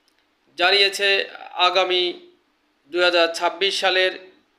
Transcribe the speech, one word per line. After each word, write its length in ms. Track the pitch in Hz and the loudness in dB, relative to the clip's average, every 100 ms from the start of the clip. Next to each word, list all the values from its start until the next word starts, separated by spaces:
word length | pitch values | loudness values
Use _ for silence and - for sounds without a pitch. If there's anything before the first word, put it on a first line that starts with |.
| _ _ _ _ _ - | _ _ _ _ _ -2
জানিয়েছে, 760 | 175 202 196 196 202 196 - - - | 2 4 2 0 0 0 -2 -10 -14
আগামী 580 | - 180 180 180 180 180 - - _ _ _ _ _ _ | -2 0 2 0 0 -2 -6 -16 _ _ _ _ _ _
দুই 140 | 170 | 0
হাজার 300 | 180 175 165 | 2 2 2
ছাব্বিশ 460 | 165 175 170 196 185 | 0 -4 -2 -4 0
সালের 320 | 190 185 185 180 - _ _ | 0 2 0 -4 -18 _ _